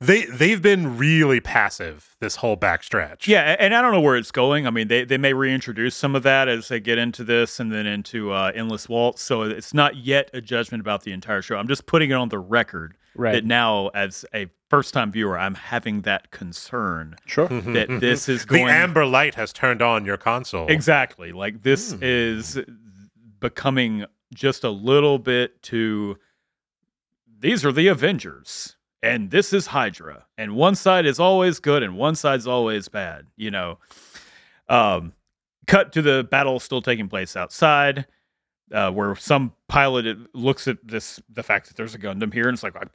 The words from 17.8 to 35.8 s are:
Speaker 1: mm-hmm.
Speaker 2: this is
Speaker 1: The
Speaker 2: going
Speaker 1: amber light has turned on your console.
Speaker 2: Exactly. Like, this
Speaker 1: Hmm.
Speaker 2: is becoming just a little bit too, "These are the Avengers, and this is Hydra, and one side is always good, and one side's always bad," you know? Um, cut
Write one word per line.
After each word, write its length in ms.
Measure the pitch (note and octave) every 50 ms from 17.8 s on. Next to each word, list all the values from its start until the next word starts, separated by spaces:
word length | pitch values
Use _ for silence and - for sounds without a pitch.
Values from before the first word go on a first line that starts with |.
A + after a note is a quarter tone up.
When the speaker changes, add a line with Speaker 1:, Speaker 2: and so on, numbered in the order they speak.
| A2 A#2+
Speaker 1:
mm-hmm. 100 | B2+ A2
Speaker 2:
this 300 | A#2+ B2 B2+ C#3+ - -
is 140 | C3 A#2 -
Speaker 1:
The 160 | - C3+ F3
Speaker 2:
going 100 | E3 D3+
Speaker 1:
amber 380 | D3+ D#3+ F3 F3+ D#3+ D#3+ D3
light 280 | C3 B2+ C3 D3 D3 -
has 180 | - A2 - -
turned 300 | - - B2+ A#2+ G#2+ A#2+
on 220 | A#2+ A#2 G#2+ G2+
your 140 | G2 G2+ G2
console. 500 | - A2+ A#2 B2+ C3 - - F2 E2 -
Speaker 2:
Exactly. 640 | D#3 D#3 - D#3+ D3+ C#3+ B2+ - - - F2 E2 E2+
Like, 300 | F2+ G2 G#2+ G#2+ A2+ G#2
this 300 | C3 C3+ - A#3+ A#3 D#3
Speaker 1:
Hmm. 40 | G2 C3
Speaker 2:
is 580 | B2+ B2 A#2+ A#2 A2+ A2+ A2 A2 - - C3+ - - A#2+ G#2+ A2+ G#2+ F#2+ F#2+ G2+ G#2+ _ _ A#2 A2+ G#2 G2+
becoming 640 | - A#2+ - - - C#3+ C3 C3 B2 A2+ A2 G#2 G#2 - _ _ _ _ -
just 280 | - - C3+ C3 - -
a 60 | A#2+
little 480 | G#2 G2 G#2 B2 C#3 C#3+ D3 D3 C#3+ C3
bit 440 | A2 B2+ B2 B2 B2 B2 - _ -
too, 560 | - B2 A2+ A2+ A2 G#2+ G#2 G#2 G2+ G2 - _ _ _ _ _ _ _ _ _ _ _ _ _ _ _ _ _ _ _ _ _ _ _ _
"These 260 | A#2 D#3 A#3+ G3+ C3+
are 80 | C#3+ B2+
the 160 | D3 E3 G3
Avengers, 880 | F3+ B2+ C3 F3+ G3 B2+ - F2 C#2 C2 C#2 - - - - - - _ _ _ _ _ -
and 280 | A2+ B2 A2+ G#2 F#2+
this 220 | C3+ F#3 G3 - F#3+
is 160 | G3+ E3 -
Hydra, 560 | - C#3 B2 G#2 E2+ - D#2+ D#2 D2 - _ _ _ -
and 180 | A2 G#2 G#2
one 180 | A#2+ D#3 F#3+ G3+
side 320 | - - F#3+ F#3 F#3 E3
is 140 | D3 B2+ D3+
always 400 | E3+ F#3 F#3+ F#3 F#3 F#3 E3 -
good, 220 | - D3 C#3+ D3 A#2
and 140 | G2 F2+
one 180 | F#2+ B2+ D#3 D#3+
side's 300 | - - D3 C3+ C3 A2+
always 420 | B2+ B2 B2 A#2+ A2 A2 G#2 F#2+ -
bad," 380 | - G#2 F#2+ E2+ D#2+ C#2+ D2 _ _
you 140 | - G#2+ G#2+
know? 280 | G2+ F#2+ F2+ F2 E2 - _ _ - - - - - - - _ _ _ _ _ _ _ _ -
Um, 440 | B2+ A#2+ A2+ G#2 F#2+ E2+ E2 E2+ - _ _ _ _ _ _ _ _ _ _
cut 260 | - F#3+ G3